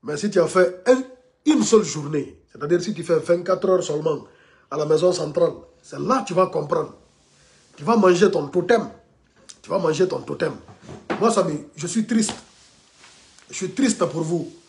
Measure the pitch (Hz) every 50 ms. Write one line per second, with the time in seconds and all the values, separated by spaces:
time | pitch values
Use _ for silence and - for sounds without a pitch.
0 | _ 120 147 147 - 208 196 185 165 156 - 190 180 170 - - - - 254 254
1 | 262 - - _ _ _ _ _ _ 294 302 254 214 - 226 214 185 151 139 156
2 | 147 143 156 147 131 - - - _ _ _ - 147 147 175 175 175 214 208 -
3 | 165 - 170 160 160 - 175 175 175 185 185 185 - 185 185 180 180 - 151 151
4 | 156 160 151 135 110 - _ _ _ _ _ _ _ _ 139 151 151 151 160 156
5 | 160 185 175 175 160 151 147 170 170 156 - - - - _ _ _ - - 143
6 | 143 175 254 262 - - 180 170 185 180 - 160 147 143 - 160 147 - - -
7 | _ _ _ _ _ _ _ _ _ _ _ _ _ _ _ - 143 160 233 233
8 | 202 185 180 170 202 190 - 170 147 139 - 180 170 175 233 220 - - - -
9 | _ _ _ _ _ _ _ _ _ _ - _ _ - - - 180 165 156 -
10 | 190 180 175 - - - 143 - - 156 139 - - - - - - - - -
11 | - _ - - 196 226 214 202 185 165 151 147 - - _ - 147 175 - 226
12 | 214 - 240 220 214 - - - - _ _ _ - _ _ _ _ _ _ _
13 | - - - - _ _ _ - _ _ - - 190 175 - - 277 247 214 -
14 | 180 - 143 165 165 156 175 170 147 - - - _